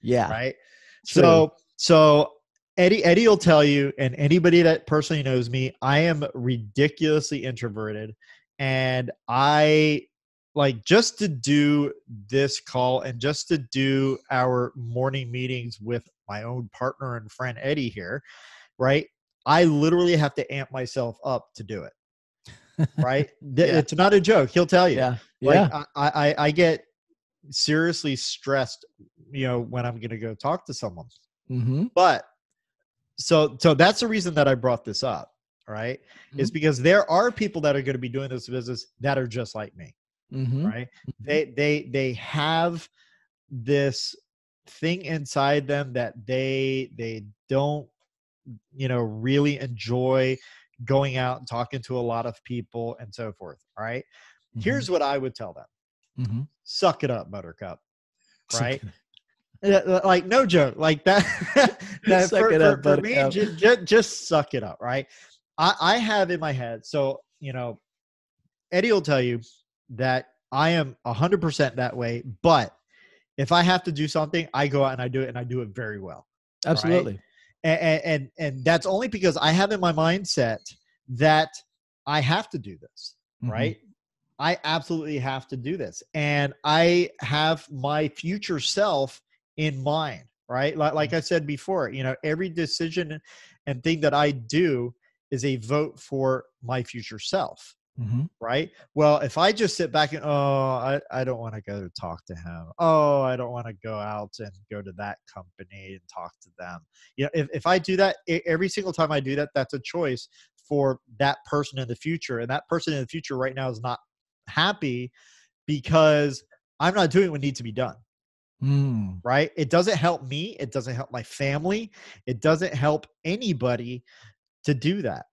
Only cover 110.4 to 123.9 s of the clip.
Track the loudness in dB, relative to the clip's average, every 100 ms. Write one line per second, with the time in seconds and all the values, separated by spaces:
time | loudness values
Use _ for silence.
110.4 | _ _ _ 0 0 -2 _ -2 -2 -2
111.4 | -4 -4 -4 -8 -8 -8 -6 -8 -6 -8
112.4 | -6 -6 -4 -4 -2 -6 -6 -10 -8 -6
113.4 | -6 -4 -8 -6 -8 -10 _ _ _ _
114.4 | -10 -2 -2 -2 -4 -6 -8 _ _ _
115.4 | _ _ -6 -6 2 4 6 4 2 -4
116.4 | _ _ _ _ 0 2 2 4 2 0
117.4 | -4 -6 -8 -6 -6 -6 _ _ _ _
118.4 | _ _ 0 0 0 -2 -4 -6 -2 0
119.4 | 0 -2 2 2 2 2 0 0 -6 -8
120.4 | -8 -10 -8 -8 -6 -8 -8 -12 -12 -6
121.4 | -4 -2 -2 -4 -6 _ -20 -16 -8 -2
122.4 | 2 2 0 0 0 0 -4 _ -8 -6
123.4 | -4 -2 -2 -2 -6